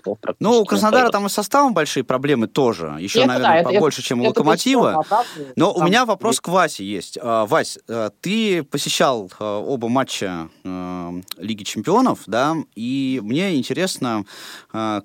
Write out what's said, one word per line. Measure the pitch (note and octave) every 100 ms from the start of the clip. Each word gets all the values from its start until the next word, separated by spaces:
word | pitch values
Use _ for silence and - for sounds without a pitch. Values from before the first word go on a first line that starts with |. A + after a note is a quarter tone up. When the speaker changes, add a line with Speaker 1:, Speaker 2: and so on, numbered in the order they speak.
Speaker 1:
слов | - G#2
практически | - -
Speaker 2:
Ну, | F#3+ A#3+
у |
Speaker 1:
не | G#3
Speaker 2:
Краснодара | G3+ G#3+ A#3 A#3+
Speaker 1:
остается. |
Speaker 2:
там | G#3 G3+
и |
с |
составом | - G3+ C#4 C#4+
большие | F3+ D3+ -
проблемы | A#2+ B2+ C#3+ C3+ A2+
тоже. | - C3 G#2 E2 D2
Еще, | F#2+ A2+
Speaker 1:
Это | B2
Speaker 2:
наверное, | B3 B2+ E3
Speaker 1:
да, |
это, | F3
Speaker 2:
побольше, | G#3 D#3 -
Speaker 1:
это, | -
Speaker 2:
чем | A#2+
у |
Speaker 1:
это | B2+
Speaker 2:
Локомотива. | - D3 E3+ B3 C4
Speaker 1:
безусловно | D3 D3+
оправдывает. | D#3 G#3 A#3+ E3+ C#3 B2+
Speaker 2:
Но | E3+
у | F3
Speaker 1:
Там | E3
Speaker 2:
меня | A3 B3
вопрос | G3 A3
Speaker 1:
есть | A3+
Speaker 2:
к | -
Васе | F#3 E3 - G2
есть. | G2+ - -
А, | A#2+ A2+ G#2+
Вась, | D#3 B2 - -
э, | A#2 G#2+ -
ты | E3 G#3+ G#3+ F3+
посещал, | C#3+ C#3+ D#3 - E3 B2 F#2 -
э, | G#2+
оба | G#2 F2+ C3+ A#2
матча, | B2+ B2+ - G2+ F2 D#2+ -
э, | F#2 F#2 F2+ F2+ F2 F2 - -
Лиги | G#2 G#2+
Чемпионов, | G2+ A2+ B2 G#3 B3+ A#2+ -
да, | A2 C#3+ D#3+ - -
и | A#2 C3+ C3 C3
мне | G#2 C#3 G3 D3+
интересно, | A#2 C3+ F#3 - B2 A2 G2 - - - -
э, | A2 A2 G#2